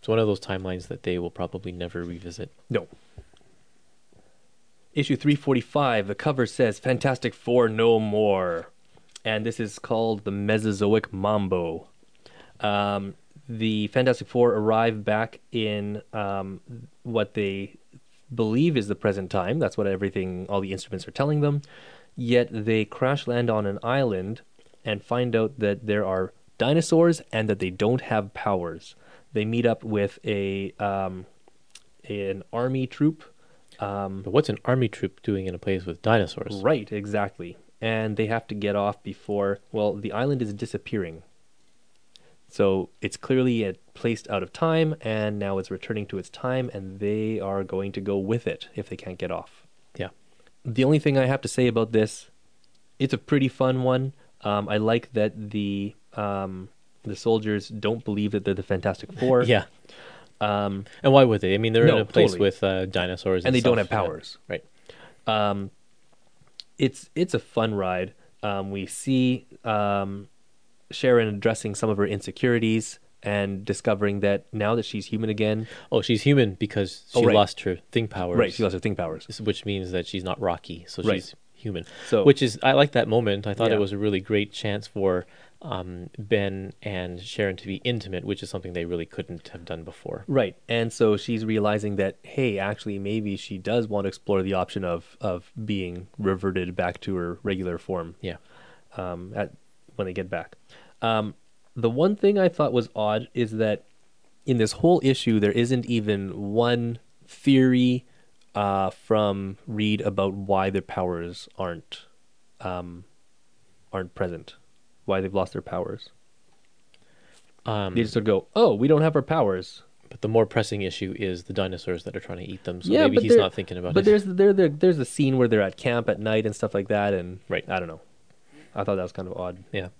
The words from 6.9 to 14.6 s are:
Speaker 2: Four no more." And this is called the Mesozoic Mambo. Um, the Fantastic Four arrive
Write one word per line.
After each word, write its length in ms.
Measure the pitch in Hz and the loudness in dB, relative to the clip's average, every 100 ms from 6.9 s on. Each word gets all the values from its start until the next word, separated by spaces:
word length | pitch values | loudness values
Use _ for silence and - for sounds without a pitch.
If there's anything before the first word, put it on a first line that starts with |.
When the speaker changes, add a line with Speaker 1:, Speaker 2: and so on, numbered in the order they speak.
| 123 139 127 120 | 0 0 0 -4
Speaker 2:
Four 340 | - - 123 117 | -6 2 4 4
no 320 | 110 113 113 | 4 4 4
more." 720 | 110 104 107 95 92 85 82 _ _ - _ - - | 4 2 4 2 0 -4 -8 _ _ -20 _ -10 -4
And 200 | 107 110 | -2 -2
this 120 | 113 | -4
is 200 | 110 - | -6 -8
called 440 | - 113 113 110 | -4 0 0 0
the 80 | 107 | -2
Mesozoic 800 | 101 101 110 110 98 101 110 - | -4 0 2 2 2 4 4 2
Mambo. 760 | 95 98 107 98 92 85 82 - _ _ _ - - - - | -4 0 2 0 -2 -2 -6 -12 _ _ _ -20 -20 -20 -6
Um, 560 | 104 104 101 101 98 - _ - - | -2 0 0 -2 -6 -12 _ -20 -14
the 380 | 113 110 107 104 | -4 -2 0 0
Fantastic 400 | - 127 123 - | 2 2 2 -2
Four 260 | 123 120 | 4 4
arrive 500 | 110 | 4